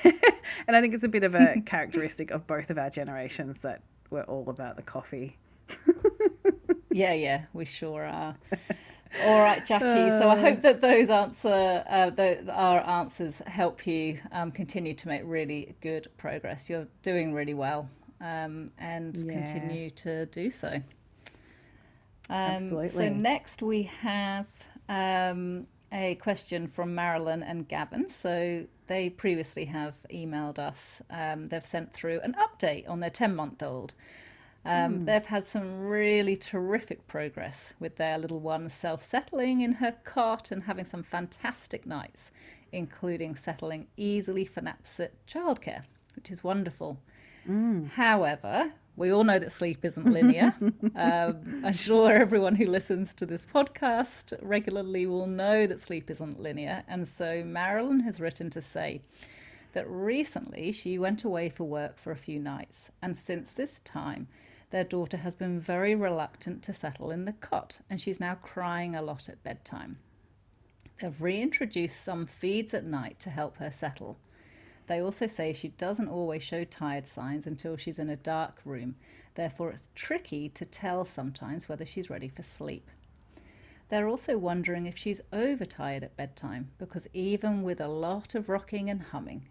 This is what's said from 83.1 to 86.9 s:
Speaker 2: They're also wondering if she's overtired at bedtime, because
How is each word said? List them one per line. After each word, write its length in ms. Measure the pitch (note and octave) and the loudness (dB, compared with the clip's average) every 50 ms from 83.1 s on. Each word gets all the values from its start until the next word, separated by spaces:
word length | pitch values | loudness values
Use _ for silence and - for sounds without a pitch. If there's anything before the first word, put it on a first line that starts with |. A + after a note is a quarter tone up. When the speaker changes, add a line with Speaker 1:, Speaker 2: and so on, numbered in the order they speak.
| - - _ _ - - - - - - - - - - _ - | -20 -20 _ _ -20 -20 -20 -20 -20 -20 -20 -20 -20 -18 _ -4
Speaker 2:
They're 180 | G#3+ G#3+ G#3 G#3+ | -2 0 0 0
also 300 | A#3+ C4 - - B3 G#3 | -2 -2 -2 -2 -2 0
wondering 480 | F3 F3 F3 F3+ E3+ F3 F3 F3 F3 | 0 0 -2 0 -2 -2 -2 -4 -4
if 120 | F3 F3 - | -6 -8 -6
she's 240 | - G#3 G3+ G3+ - - - | -4 -4 -4 -6 -6 -8 -4
overtired 720 | G#3 A#3 C#4 C#4+ B3 F#3 - - - C#3+ C#3 C#3 C3+ C3+ | -2 0 0 0 -2 -6 -8 -8 -8 -6 -6 -6 -6 -8
at 120 | - - - | -10 -10 -10
bedtime, 520 | C#3+ C#3 - - - B2 F#2+ B2 B2+ - - - | -12 -12 -12 -10 -10 -8 -8 -8 -10 -12 -12 -14
because 300 | F#3 F3 | -14 -10